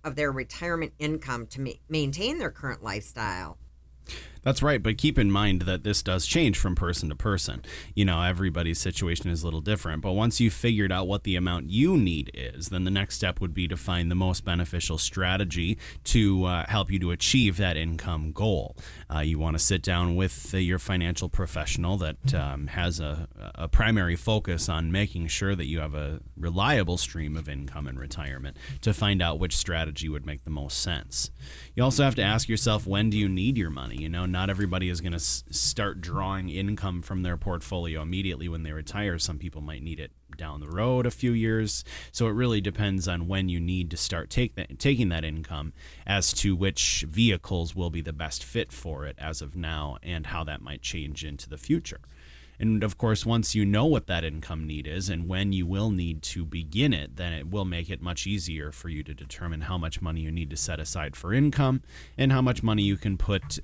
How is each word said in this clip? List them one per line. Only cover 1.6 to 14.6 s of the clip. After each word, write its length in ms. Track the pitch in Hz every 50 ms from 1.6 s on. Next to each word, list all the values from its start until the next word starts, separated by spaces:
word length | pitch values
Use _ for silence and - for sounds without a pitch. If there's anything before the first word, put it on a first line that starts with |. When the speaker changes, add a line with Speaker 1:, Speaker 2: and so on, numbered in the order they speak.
Speaker 1:
ma-, 100 | 135 127 - - - -
maintain 500 | 156 156 147 135 139 165 202 247 302 349
their 120 | 233 -
current 320 | - - 143 135 117 -
lifestyle. 760 | - 110 95 104 104 - - 120 110 101 92 90 90 76 - - - - - - - - - - - - - - - - - -
Speaker 2:
That's 200 | - 135 131 -
right, 180 | 139 151 143 113
but 160 | - 110 110
keep 220 | - - 156 - 139
in 140 | 110 98
mind 300 | 98 98 104 104 95 87
that 200 | 87 92 92 87
this 220 | - 104 101 - -
does 200 | 95 92 90 -
change 320 | - - 170 165 120 92
from 200 | - - 95 90
person 320 | - 92 87 87 - - 76
to 80 | 76
person. 480 | - - 110 98 92 - - - - - - - - - - -
You 80 | 104 101
know, 180 | 95 87 82
everybody's 560 | 87 90 92 85 95 90 76 85 82 82 82 -
situation 500 | - 92 82 - 95 85 85 - - 87
is 140 | 82 78
a 20 | 80
little 160 | 85 80 78
different, 420 | 73 104 107 - - 85 78 78
but 100 | 82 98
once 280 | 92 101 113 117 113 -
you've 120 | 120 110
figured 400 | - - - 120 113 104 101 95
out 160 | 92 92 95 92
what 160 | 101 101 -
the 100 | 98 92
amount 340 | 90 90 90 87 85 67 76
you 260 | 95 117 143 180 190
need 340 | 151 107 90 82 76 65 -
is, 360 | - - 64 60 58 71 82 -
then 160 | 98 90 92
the 80 | 92
next 240 | 98 98 98 - -
step 240 | - 107 90 90 -
would 140 | 95 87 76
be 120 | 95 90
to 100 | 80 87
find 320 | 82 - - 90 87 87 85
the 60 | 90
most 300 | 90 92 92 90 - -
beneficial 540 | 95 85 87